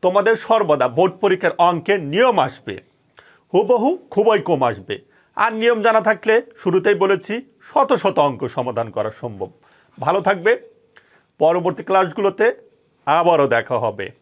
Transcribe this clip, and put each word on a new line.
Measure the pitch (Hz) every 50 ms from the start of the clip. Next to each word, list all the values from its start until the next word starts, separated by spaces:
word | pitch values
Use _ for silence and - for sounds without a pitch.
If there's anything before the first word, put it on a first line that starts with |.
| -
তোমাদের | 185 185 202 196 214 226
সর্বদা | 220 - - - 226 - 156 151 139 123 123
বোর্ড | 120 139 185 190 185 -
পরীক্ষার | - 202 190 180 - 170 - -
অঙ্কের | 175 175 175 165 160 202 202 196
নিয়ম | 160 139 147 196 247 262 226 180
আসবে, | 135 131 - - _ - 98 95 _ _ _ _ _ _ _ - _ _ _ _ _ _ -
হুবহু | 175 208 190 247 233 214 269 359 359 - _
খুবই | - 196 214 226 220 202
কম | 143 170 170 139 131
আসবে। | 120 107 95 92 - 104 95 _ _ _ _ _ _ _
আর | - 190 233 226
নিয়ম | 220 220 233 240 220 202
জানা | - 220 220
থাকলে, | 202 208 220 180 - 220 220 233 - - -
শুরুতেই | - - 185 170 190 180 214 208
বলেছি, | 175 190 190 196 185 - - 208 233 269 _ _ _
শত | _ - - - 269 269 262
শত | 208 - 196 190 -
অঙ্ক | 147 143 127 113 - 120
সমাধান | - - 123 123 120 113 117 113
করা | - 110 104 107
সম্ভব। | 107 - - 123 104 98 98 85 - _ _ _ _ _ _ _ _ -
ভালো | 127 139 175 196
থাকবে, | - 196 208 185 165 208 240 - - - _ _ _ _ _ _ _ _ _ _ _ _ _ _
পরবর্তী | 151 160 170 180 175 180 160 - 156
ক্লাসগুলোতে | - 185 196 - 165 151 - 202 196 190 - 208 233 - - - _ _ _ _ _ _ _ _
আবারও | - 151 165 170 175 170 156 143 131
দেখা | 120 117 117 - 131 113
হবে। | 113 117 - 104 98 104 - _